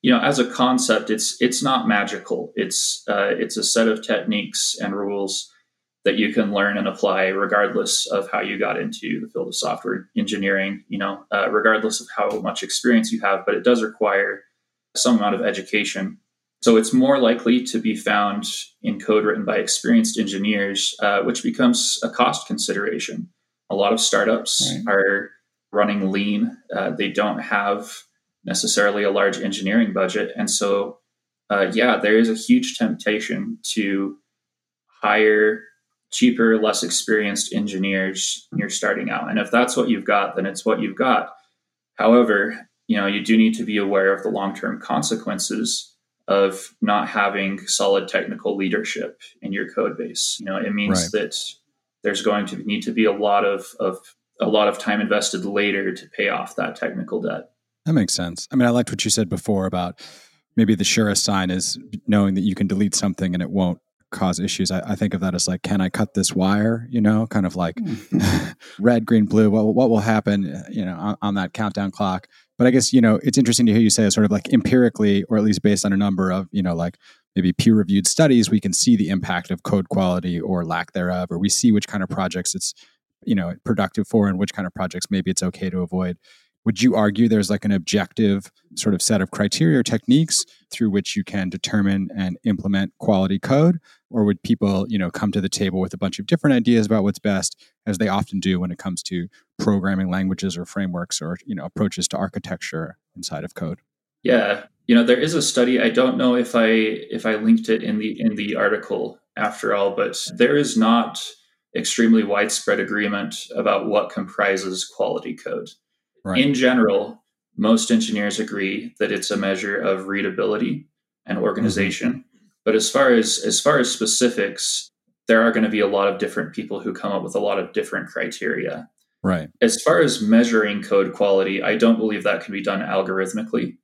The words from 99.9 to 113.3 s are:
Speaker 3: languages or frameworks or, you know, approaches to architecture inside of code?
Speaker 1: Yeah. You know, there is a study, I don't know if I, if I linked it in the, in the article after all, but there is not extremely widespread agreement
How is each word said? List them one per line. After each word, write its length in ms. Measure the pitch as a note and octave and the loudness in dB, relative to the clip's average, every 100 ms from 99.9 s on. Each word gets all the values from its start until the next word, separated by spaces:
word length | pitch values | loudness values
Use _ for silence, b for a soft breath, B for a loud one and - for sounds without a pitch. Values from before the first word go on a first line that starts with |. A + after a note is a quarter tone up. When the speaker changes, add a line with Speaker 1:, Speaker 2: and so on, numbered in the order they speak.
| F#2+ F#2 | -2 -2
Speaker 3:
languages 460 | F2+ F#2+ F#2 G2 E2+ | -2 -2 -2 -4 -6
or 80 | F2 | -8
frameworks 560 | G2+ F#2+ F2 F2 - | -6 -6 -6 -8 -8
or, 160 | D#2+ F2 - | -6 -8 -10
you 100 | F#2+ | -10
know, 80 | |
approaches 440 | D#2 - G2+ - F2 | -10 -2 -2 -2 -6
to 80 | - | -4
architecture 800 | F#2+ - - F#2 - D#2+ D#2 - _ - | -6 -6 -8 -10 -8 -8 -8 -12 _ -14
inside 300 | - D2+ D#2+ | -10 -10 -10
of 80 | - | -10
code? 240 | D#2+ F2+ _ _ _ _ | -10 -10 _ _ _ _
Speaker 1:
Yeah. 440 | - A#2+ G2+ G2+ - _ - | 0 2 2 -4 -6 _ 2
You 100 | A#2 | 4
know, 100 | A#2+ | 6
there 140 | B2 | 4
is 160 | D#3 D#3+ | 4 0
a 60 | |
study, 380 | - C3 B2 B2 | 0 2 2 2
I 100 | A#2 | 2
don't 280 | A#2 C3 B2+ | 2 2 2
know 180 | B2+ B2 | 2 2
if 200 | A#2+ A#2+ | 2 2
I, 120 | A2+ | 4
if 580 | A2+ A2 A2 - A2+ A2 | 4 2 -4 -8 -6 -4
I 100 | G#2+ | 0
linked 340 | A2 A2+ - | 4 4 4
it 140 | A2+ | -2
in 160 | - G#2+ | 0 -4
the, 200 | G#2+ - | -4 -2
in 160 | A2+ G#2 | -2 -2
the 200 | G#2 - | -4 0
article 640 | G2+ G#2+ - - - - _ - | 0 0 -4 -6 -6 -10 _ -4
after 360 | G#2 - A2 | -4 -2 -2
all, 220 | G2+ G2+ G2 | 0 0 0
but 220 | G2+ - - - | -4 -4 -10 2
there 220 | A#2+ D3 | 4 4
is 180 | C#3+ A2+ | 2 2
not 480 | A2 A#2 A2+ - - - _ _ _ - | 4 4 0 -8 -12 -16 _ _ _ -6
extremely 480 | - - A2+ A2+ | -4 2 4 4
widespread 580 | G2+ G2+ G#2+ - - G2 | 4 0 0 -2 -2 -2
agreement 680 | F#2+ G#2 G#2 G2+ - | -2 -2 -2 -4 -6